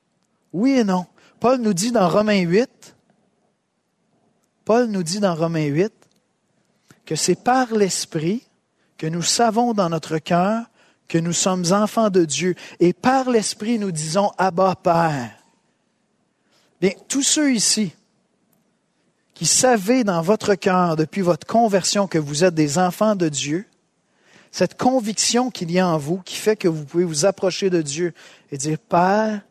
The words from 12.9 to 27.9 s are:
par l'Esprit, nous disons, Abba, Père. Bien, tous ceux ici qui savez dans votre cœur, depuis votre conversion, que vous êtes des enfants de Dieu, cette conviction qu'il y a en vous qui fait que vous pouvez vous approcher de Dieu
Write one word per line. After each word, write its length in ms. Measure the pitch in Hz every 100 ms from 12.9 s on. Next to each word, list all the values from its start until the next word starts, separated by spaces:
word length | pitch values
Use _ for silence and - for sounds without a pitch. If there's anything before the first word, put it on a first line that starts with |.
par 360 | - 247 269 254
l'Esprit, 480 | 233 196 - 214 240
nous 140 | 202
disons, 400 | 156 156 180 202 -
Abba, 340 | 190 175 190
Père. 560 | 175 185 170 165 143 117 - _ _ _ _ _ _ _ _ _ _ _ _ _ _
Bien, 120 | 185 - -
tous 140 | 269
ceux 320 | 269 - 294
ici 380 | 240 - - 202 - _ _ _ _ _ _ _ _ _ _ _ _ _ -
qui 100 | 165
savez 580 | - 254 233 185 262
dans 180 | 208 170
votre 320 | 165 214 - 196
cœur, 420 | 196 185 180 156
depuis 240 | 156 -
votre 260 | 175 170 -
conversion, 600 | 226 233 196 - 202 196
que 100 | 165
vous 260 | 147 147
êtes 120 | 185 160
des 220 | 151 143
enfants 380 | 185 175 214 202
de 140 | 165
Dieu, 360 | 143 143 160 214 _ _ _ _ _ _ - _
cette 260 | - 180 -
conviction 720 | 247 262 214 208 - 233 254
qu'il 220 | - 165
y 80 | 175
a 80 | 185
en 100 | 160
vous 200 | 139 185
qui 180 | - -
fait 220 | - 214
que 100 | 185
vous 160 | 160
pouvez 220 | 143 170 180
vous 180 | 151
approcher 460 | 190 190 190 165 196
de 120 | 180
Dieu 320 | 151